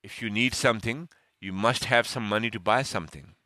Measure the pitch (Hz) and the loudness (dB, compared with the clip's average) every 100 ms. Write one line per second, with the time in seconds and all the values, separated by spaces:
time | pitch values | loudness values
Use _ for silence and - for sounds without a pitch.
0 | 98 - 117 104 123 - 135 113 113 131 | -16 -8 -4 0 0 4 2 2 -2 -6
1 | 170 _ _ _ 95 95 110 127 107 123 | -8 _ _ _ -8 0 2 2 2 2
2 | 117 - 107 104 113 107 90 117 139 104 | 2 -4 -2 0 -2 -2 2 2 2 -6
3 | 80 76 67 _ | -8 -14 -20 _